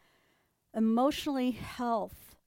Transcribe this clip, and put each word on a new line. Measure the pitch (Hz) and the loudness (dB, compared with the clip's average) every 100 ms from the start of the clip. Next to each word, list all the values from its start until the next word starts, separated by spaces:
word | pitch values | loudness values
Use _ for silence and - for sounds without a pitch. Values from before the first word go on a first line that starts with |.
| _ _ _ _ _ _ _ | _ _ _ _ _ _ _
emotionally | 220 220 226 269 302 - 269 254 | 0 2 4 2 2 -2 -2 0
health, | 226 - - 240 233 185 - - - | -2 -6 -6 -2 -2 -2 -10 -20 -20